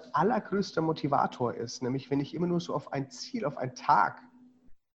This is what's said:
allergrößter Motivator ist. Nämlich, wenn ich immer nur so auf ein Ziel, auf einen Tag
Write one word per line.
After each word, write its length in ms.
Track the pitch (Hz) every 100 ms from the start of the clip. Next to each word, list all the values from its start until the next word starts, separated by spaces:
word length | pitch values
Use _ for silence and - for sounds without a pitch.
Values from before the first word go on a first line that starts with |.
| -
allergrößter 680 | 147 190 220 - 196 190 -
Motivator 720 | 160 156 147 139 - - 120
ist. 300 | - 120 -
Nämlich, 260 | 123 135 -
wenn 100 | 139
ich 120 | 135
immer 140 | 156 175
nur 140 | 175
so 120 | 170
auf 200 | 147 -
ein 180 | 139 139
Ziel, 340 | - - 233 151
auf 120 | -
einen 180 | 127 -
Tag 460 | - 147 90 - - - - _ - - _